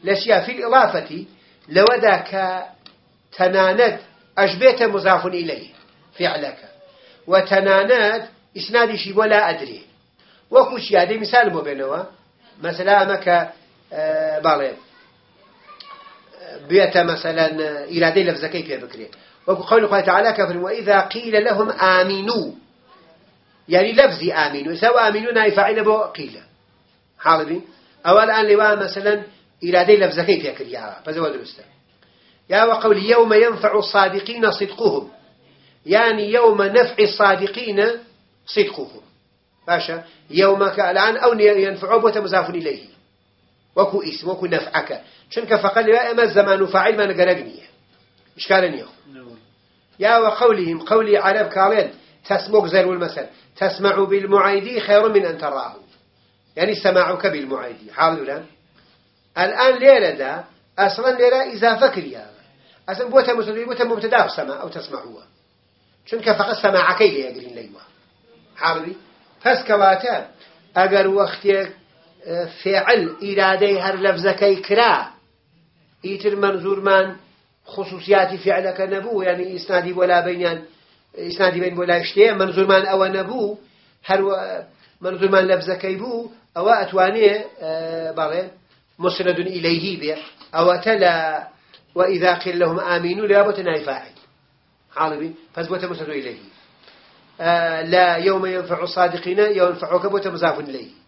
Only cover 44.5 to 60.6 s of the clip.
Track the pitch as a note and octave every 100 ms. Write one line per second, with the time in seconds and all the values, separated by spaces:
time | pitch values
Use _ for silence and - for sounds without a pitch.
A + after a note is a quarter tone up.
44.5 | D#3+ - D#3+ - - - _ _ - A3+
45.5 | G#3+ G3+ A3+ A3 A#3 B3 A#3 A3+ F3+ G3+
46.5 | F#3+ F#3+ F#3 F#3+ G#3 G3+ F3+ F3+ F3+ -
47.5 | - - _ _ _ _ _ _ - -
48.5 | F#3+ F3+ G2 - _ C#3+ C3+ B2 A#2 _
49.5 | _ _ _ _ _ G3+ A#3 A3 G#3 A#3+
50.5 | G#3 E3+ E3 - A3 G#3+ G3+ F#3+ G3+ G#3
51.5 | F#3+ G3 A3 - - _ _ - G3 -
52.5 | G#3+ F3 F#3+ F#3 F3+ E3+ - - _ _
53.5 | - F#3+ - G3 G3 F#3+ G3 G3 G3 F#3+
54.5 | G3 G3 B3 - G#3 A3 G#3 F3+ D#3+ D3
55.5 | C3+ A#2 - _ _ _ _ _ _ _
56.5 | - F#3+ G#3 G3 F#3 E3+ F3+ G3 D#3 C3+
57.5 | C3 A#2+ A2 G#2+ - D#3+ D#3+ C3 D3 E3
58.5 | _ _ _ _ _ _ _ _ - F3+
59.5 | - C4 B3+ C4 C4 F#3 C#3 C3+ D#3+ -
60.5 | _